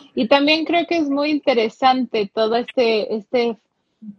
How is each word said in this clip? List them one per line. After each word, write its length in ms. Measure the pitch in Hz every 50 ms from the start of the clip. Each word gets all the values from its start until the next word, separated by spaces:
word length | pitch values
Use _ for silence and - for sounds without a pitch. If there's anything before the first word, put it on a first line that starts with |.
| - - _
Y 140 | 247 262 214
también 380 | 277 277 285 294 311 320 311
creo 200 | - 320 349 330 -
que 100 | 349 339
es 120 | 302 277
muy 220 | 277 285 285 302
interesante 1000 | 311 285 - 285 262 233 220 226 - _ 277 262 262 262 247 - - 226 202 202
todo 240 | - 226 220 220 226
este, 600 | 240 240 - - 269 240 226 226 214 - - 208
este, 420 | 226 202 _ - 247 233 233 220 - _ _ _ _ _ _ _ _ 220 214 -